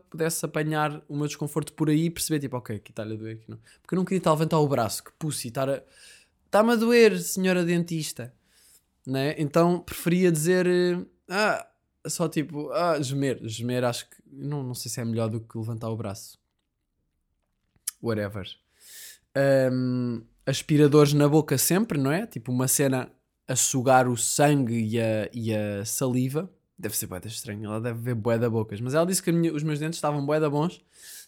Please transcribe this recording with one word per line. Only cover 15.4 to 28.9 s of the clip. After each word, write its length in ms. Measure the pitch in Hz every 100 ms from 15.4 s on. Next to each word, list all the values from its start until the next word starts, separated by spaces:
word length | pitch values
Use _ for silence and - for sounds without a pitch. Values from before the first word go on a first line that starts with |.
que 160 | 113 117
levantar 320 | 110 113 113
o 80 | 113
braço. 400 | 107 104 - - _ _ _ _ _ _ _ _ _ _ _ _ _ _ - -
Whatever. 480 | 117 107 101 104 87 - _ _ - - - - _ 135
Ahm, 880 | 139 135 131 127 127 123 123 117 - _ -
aspiradores 680 | 139 - 147 147 151 147
na 140 | 147 143
boca 300 | 151 151 135
sempre, 400 | - 175 226 147
não 140 | 135
é? 140 | 165 233
Tipo 260 | - 120
uma 160 | 127 131
cena 440 | - 139 131 123 _ _ _ -
a 80 | 127
sugar 520 | - 131 120 127 123
o 100 | 117
sangue 580 | - - 147 143 117 117
e 240 | 110 117
a, 300 | 113 110 104
e 200 | 117 110
a 320 | 107 104 101 107
saliva. 680 | - 131 127 127 143 185 - _ -
Deve 180 | 104 -
ser 120 | 110
bué 120 | 90
da 80 | 104
estranho, 380 | 113 117 104 107
ela 160 | 107
deve 180 | 120 117
ver 160 | 120 117
bué 220 | 117 113
da 120 | 120
bocas. 300 | 113 110 104
Mas 140 | 123